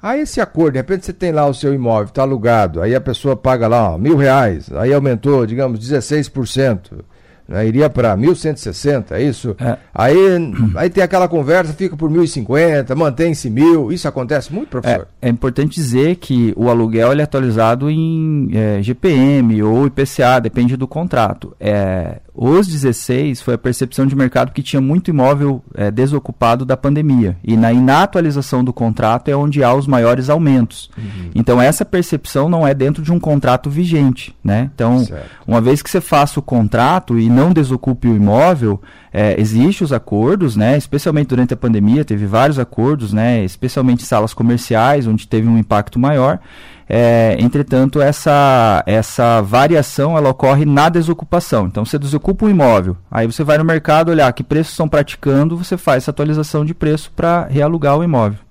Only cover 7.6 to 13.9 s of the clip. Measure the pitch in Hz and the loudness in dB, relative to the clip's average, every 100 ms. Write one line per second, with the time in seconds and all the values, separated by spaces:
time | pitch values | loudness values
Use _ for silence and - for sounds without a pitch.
7.6 | 110 117 147 - 117 98 135 180 - 143 | -2 2 0 2 0 2 0 0 -4 -6
8.6 | - - 143 143 98 80 143 117 123 101 | -8 -6 -2 -2 -4 -4 -2 -4 -8 -6
9.6 | 127 113 - - 120 170 190 180 165 95 | -4 -6 -8 -2 2 4 4 2 -2 -2
10.6 | 110 90 175 175 180 185 180 165 135 175 | -2 0 -2 0 0 0 0 0 2 0
11.6 | 165 151 190 147 156 160 165 147 104 135 | 0 -4 -6 -4 -2 0 0 -2 -2 0
12.6 | 170 147 131 151 160 123 165 151 127 110 | 2 0 -2 -2 -2 0 -2 -2 -4 2
13.6 | 160 165 120 | 2 2 -2